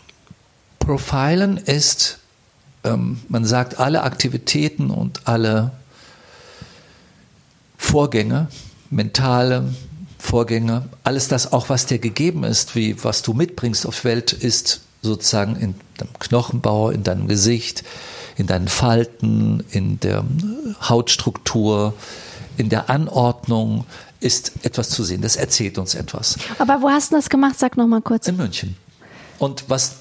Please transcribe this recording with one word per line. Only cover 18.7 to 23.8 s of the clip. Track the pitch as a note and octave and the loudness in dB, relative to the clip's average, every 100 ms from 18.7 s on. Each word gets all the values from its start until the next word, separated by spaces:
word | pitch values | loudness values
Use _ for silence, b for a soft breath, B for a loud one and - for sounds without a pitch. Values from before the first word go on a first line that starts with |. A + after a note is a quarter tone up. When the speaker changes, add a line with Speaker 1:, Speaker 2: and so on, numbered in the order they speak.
| - B2 A2+ A#2 - A2 G#2+ G#2+ A2 - | 2 4 4 2 0 0 2 2 0 -2
Speaker 1:
in | G2 G2+ G2+ | -2 0 0
der | G2 G2+ A2 D3 G#3 B3+ C4 G3+ - | 0 0 0 -2 -2 -4 -8 -6 0
Hautstruktur, | A#2 A#2+ - A2+ - - A#2 G#2+ G#2 G#2+ G#2+ B B B B B - | 2 2 0 -2 -4 -4 0 2 2 0 -4 B B B B B -4
in | A2 | 0
der | G#2+ - | 0 0
Anordnung | C#3 D#3+ C3 A#2+ - - A2+ A2 A2 | 0 2 2 2 2 0 0 0 -2